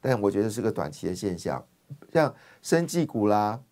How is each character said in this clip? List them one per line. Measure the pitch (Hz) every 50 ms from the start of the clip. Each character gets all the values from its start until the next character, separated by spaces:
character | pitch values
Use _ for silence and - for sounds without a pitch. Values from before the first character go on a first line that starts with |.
但 | _ 135 127 110 101
我 | 101
觉 | 98 101 104
得 | 110
是 | 104 117 104
个 | 113
短 | 101 - 78 73
期 | 76 - - 87
的 | 90
现 | 87 107 101 90
象。 | 82 - 87 71 64 - _ _ _ _ _ 143 - - - -
像 | 170 - - - - - - - _ _
生 | - - 165 170
技 | 170 - 175 156
股 | 147 - 120 104
啦 | 104 104 104 104 104 107 127 - _